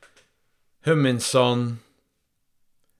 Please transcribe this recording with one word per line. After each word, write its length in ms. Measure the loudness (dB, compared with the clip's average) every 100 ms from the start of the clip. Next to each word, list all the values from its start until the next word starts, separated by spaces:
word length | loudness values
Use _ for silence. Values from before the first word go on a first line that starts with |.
| _ _ _ _ _ _ _ _ -2
Heung-min 340 | 0 2 0
Son, 600 | 0 2 2 0 -4 -8 _ _ _ _ _ _ _ _ _ _ _